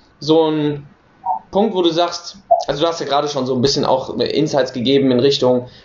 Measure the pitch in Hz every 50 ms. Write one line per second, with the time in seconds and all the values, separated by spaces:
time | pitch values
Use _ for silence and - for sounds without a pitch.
0 | _ _ _ _ 147 147 160 165 160 156 156 151 147 147 147 143 143 - - _
1 | _ _ _ _ - - - - - _ - 190 220 226 180 185 175 170 156 165
2 | 175 170 - - - - - - - _ - - - - 143 143 160 170 160 -
3 | 147 113 135 143 147 147 - 135 127 131 131 123 117 - - 147 - - 131 131
4 | 135 - - - 117 - - 139 156 151 151 139 127 - - 131 110 127 139 139
5 | 135 131 127 123 123 143 139 - 127 127 127 123 123 - - - -